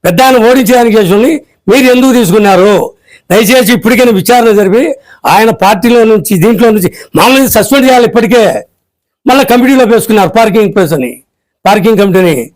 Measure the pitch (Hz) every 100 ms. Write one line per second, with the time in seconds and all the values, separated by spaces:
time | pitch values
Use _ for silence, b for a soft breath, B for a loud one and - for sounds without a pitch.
0 | 175 170 262 254 226 254 208 254 233 220
1 | 185 202 254 311 b b - 247 254 247
2 | 262 247 202 214 202 185 202 190 - -
3 | b b _ 185 208 254 214 240 226 240
4 | 247 196 170 247 226 208 196 214 311 269
5 | B B - 180 226 - 190 208 240 240
6 | 220 214 - 190 196 214 233 214 180 B
7 | B 160 208 269 262 220 202 277 262 254
8 | 233 233 220 240 202 131 - _ _ _
9 | _ _ - 262 - 247 254 262 233 226
10 | 226 214 185 226 220 214 208 202 170 156
11 | 123 - _ _ _ _ 185 208 196 214
12 | 202 185 180 139 113